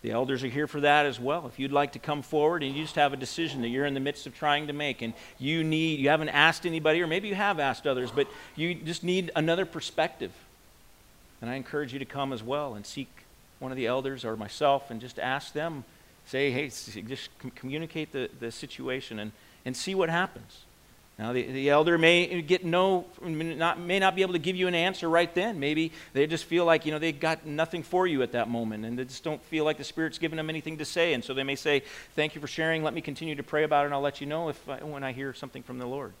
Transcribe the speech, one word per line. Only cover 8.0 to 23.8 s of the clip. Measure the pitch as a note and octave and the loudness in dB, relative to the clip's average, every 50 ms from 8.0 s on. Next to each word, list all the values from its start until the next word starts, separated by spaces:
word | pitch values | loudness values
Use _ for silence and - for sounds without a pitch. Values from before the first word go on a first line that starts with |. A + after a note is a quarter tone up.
| B2 A#2+ | -2 -2
but | A2 C#3 C#3 - - - - - - | 0 0 0 0 -2 -18 -18 -16 -8
you | D3 D#3 E3+ F3 | -4 -4 -2 -4
just | - D#3 D#3 E3+ - - | -4 -6 -6 -6 -4 -2
need | F3 F3+ F#3+ F#3 E3 - | 0 0 0 0 0 0
another | E3 D#3 D#3+ E3+ F3+ F#3+ | 0 2 2 2 2 0
perspective, | E3+ - E3 - - - - - - - - A#2+ F#2 - - - - - - - - - - - - - - - - - - - - - - | -2 -4 -10 -10 -6 0 0 0 0 0 -6 -8 -8 -8 -12 -20 -20 -20 -20 -20 -20 -20 -20 -20 -20 -20 -20 -20 -20 -20 -20 -20 -20 -18 -10
then | - A#2 | -8 -6
I | B2+ | -6
encourage | C3+ B2+ - - D3 D3 B2 B2 | -6 -8 -4 -4 -4 -4 -4 -6
you | C#3 | -8
to | C3+ | -8
come | - - C#3 C#3 C#3 C3+ | -8 -4 -4 -4 -4 -4
as | A2+ | -6
well | A2 A#2 C3+ D3 D3 C#3 A2+ | -4 -4 -4 -4 -4 -6 -8
and | G#2 G2+ | -10 -12
seek | - - D3 C3+ - - - - - - - - _ _ - | -10 -10 -10 -10 -10 -12 -20 -20 -20 -20 -20 -20 _ _ -12
one | C3+ C3 | -10 -8
of | C3 | -4
the | B2+ B2+ | -2 0
elders | A2 B2 C3+ C3 C3+ C3+ B2 A#2+ | 0 0 0 -2 -4 -6 -6 -6
or | A2+ A2 | -6 -6
myself | A2 G#2 G2+ - - D3+ C#3+ C#3 C3+ C#3 - | -6 -8 -10 -4 2 4 4 4 4 2 -6
and | A#2+ A2 | -10 -10
just | A#2 B2+ - - | -10 -12 -8 -6
ask | - B2+ C3 C#3+ - - - | -2 -2 -2 -2 -4 -6 -6
them, | D3+ D#3 E3+ D#3+ C#3 A#2 - - - - - - - - | -6 -4 -4 -6 -8 -12 -14 -20 -20 -20 -20 -20 -20 -16
say, | - - C3 C#3 C#3+ | -6 -2 0 0 0
"Hey, | B2 C3 D3+ | 0 -2 -4
s-, | C3+ A#2 - - - G2+ G#2 F2+ | -6 -8 -12 -14 -12 -12 -12 -10
just | B2 C3+ B2 - - - - | -10 -10 -10 -10 -14 -16 -14
com-, | - B2+ | -14 -14
communicate | - - - C3 C3+ D#3 E3 D#3+ - E3 D3+ D3 | -12 -10 -10 -6 -6 -6 -6 -6 -6 -8 -8 -6
the, | - C#3 B2+ - - C3 | -4 -6 -6 -6 -6 -8
the | B2 A#2 | -10 -8
situation | A2+ - - C3 - - B2+ C3 B2+ C3 - - A#2 G#2+ | -8 -10 -12 -14 -12 -8 -6 -4 -4 -4 -6 -8 -8 -8
and, | G#2 G#2+ G#2 - - - - - - | -8 -10 -10 -14 -20 -20 -20 -12 -8
and | B2+ B2+ | -8 -6
see | - - F#3 F#3+ | -6 -4 -2 0
what | F#3+ F3 D#3+ | 2 2 2
happens." | E3 E3+ F#3 F#3 - - - - - - - - - _ - - - - - - - - | 2 0 0 -2 -4 -14 -18 -18 -20 -20 -20 -20 -20 _ -20 -20 -20 -20 -20 -20 -12 -8
Now, | G#2+ A#2 B2 | -6 -2 0
the, | B2+ - | 0 -2
the | - C3 C3+ C3+ C#3+ | -2 -4 0 4 6
elder | C#3+ D3 D#3 E3+ E3+ E3 | 8 8 8 8 6 10
may | D#3+ E3 F3 F3 F3 E3 E3+ F3 | 10 10 10 8 6 4 0 -4
get | D#3+ D3 F#3 - F#3 | 2 2 2 2 4
no, | E3 E3 F3+ F#3 G3 F#3+ F3+ F3 - - - | 2 4 4 4 4 4 2 0 -4 -16 -12
may | - - D#3+ D3+ E3 E3 D#3+ | -6 -6 -4 -2 -2 -4 -2
not, | C3 E3 E3 - | 0 0 0 0
may | - | 0